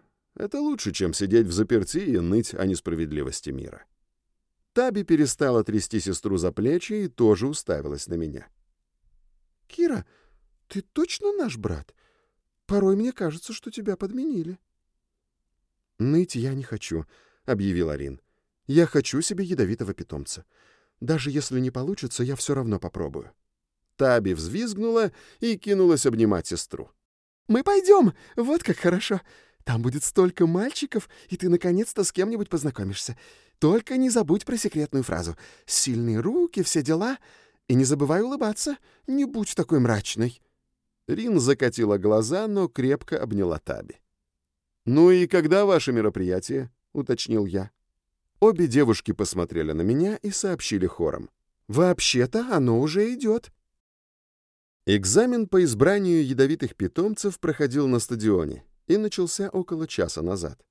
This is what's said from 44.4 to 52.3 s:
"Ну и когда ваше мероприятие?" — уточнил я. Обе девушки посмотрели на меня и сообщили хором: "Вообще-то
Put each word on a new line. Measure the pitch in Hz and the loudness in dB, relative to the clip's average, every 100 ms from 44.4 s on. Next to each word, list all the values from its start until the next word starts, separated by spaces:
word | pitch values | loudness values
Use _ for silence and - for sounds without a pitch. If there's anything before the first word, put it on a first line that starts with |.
| _ _ _ _ | _ _ _ _
"Ну | - 139 175 | 0 6 8
и | 185 175 | 8 4
когда | 180 151 190 | 2 4 4
ваше | 202 170 143 | 4 2 2
мероприятие?" — | 120 104 95 90 92 - 135 123 _ _ | 0 0 0 -2 -2 -4 -6 -8 _ _
уточнил | 143 131 120 - 113 98 | -6 -4 -4 0 -2 0
я. | 95 95 - _ _ _ _ _ _ | -4 -6 -12 _ _ _ _ _ _
Обе | 220 175 160 | 4 4 2
девушки | 127 131 107 - | 4 4 2 -2
посмотрели | - 95 95 85 82 78 | -4 -2 -2 -2 -2 -2
на | 78 | 0
меня | 92 131 190 214 | 0 2 0 -2
и | 208 | -6
сообщили | 196 196 175 - 101 180 | -4 -4 -4 -4 -2 -2
хором: | - 80 - - _ _ _ - | -2 -4 -4 -10 _ _ _ -4
"Вообще-то | 110 180 175 - 123 123 | 2 2 2 0 2 0